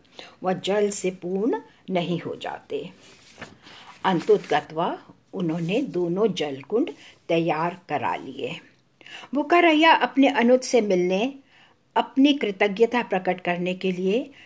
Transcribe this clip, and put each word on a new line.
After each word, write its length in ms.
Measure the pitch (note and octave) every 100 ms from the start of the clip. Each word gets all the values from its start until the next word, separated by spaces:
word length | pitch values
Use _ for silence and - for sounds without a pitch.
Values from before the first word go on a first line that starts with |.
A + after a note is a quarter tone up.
| _ - - -
वह 100 | F3+
जल 380 | E3+ F#3 G#3 G#3
से 200 | G3+ -
पूर्ण 500 | F#3 F3 F#3+ A3+ A4 - _ -
नहीं 300 | F#3+ E3+ E3+
हो 160 | - -
जाते। 540 | - - - - E3+ - - - - - - - - - - -
अंतोत 380 | F#3+ F3 G3 G3+ -
गत्वा 520 | D3+ - D#3+ F#3+ F4+ - - _
उन्होंने 480 | F#3+ E3+ E3+ E3+ A3
दोनों 500 | A#3+ F3 E3+ F3+ A3
जलकुंड 580 | E3+ D3+ C3+ C3+ G#3+ E4 - - - -
तैयार 520 | E3+ E3 D3+ F3 F#3 -
करा 280 | C#3+ G#2+ E2
लिए। 440 | F#2 B2 A#2+ E3 - _ _ _ - - -
बुकारैया 580 | C4+ D4 F4 E4+ D4+ E4
अपने 360 | D4+ B3 - C4+
अनुज 320 | G#3+ A#3 B3+
से 200 | - A#3+
मिलने, 540 | G#3 F3+ F3+ F#3+ B3+ C4+ _ _ _ _ _ A#3
अपनी 380 | A#3+ - C#4+
कृतज्ञता 680 | C#4+ G#3 G3 G#3 G3 A3+ A#3+
प्रकट 380 | A3+ F#3 F#3 F3+
करने 340 | - F3 F3+
के 180 | F#3 F#3+
लिए 380 | F3+ F#3 A3 C#4+ -